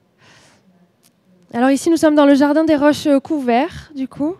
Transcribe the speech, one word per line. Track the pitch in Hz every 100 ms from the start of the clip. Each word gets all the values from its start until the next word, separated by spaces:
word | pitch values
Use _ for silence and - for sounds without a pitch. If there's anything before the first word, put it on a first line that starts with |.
| _ _ _ _ _ _ _ _ _ _ _ _ _ _ _
Alors | 233 262
ici, | 277 339
nous | 330
sommes | 320
dans | 302 285
le |
jardin | 277 285 294
des | 320 294
roches, | 294 285 302
euh, | 277
couverts, | - 311 247 233 330 - -
du | 294 262
coup. | - 294 381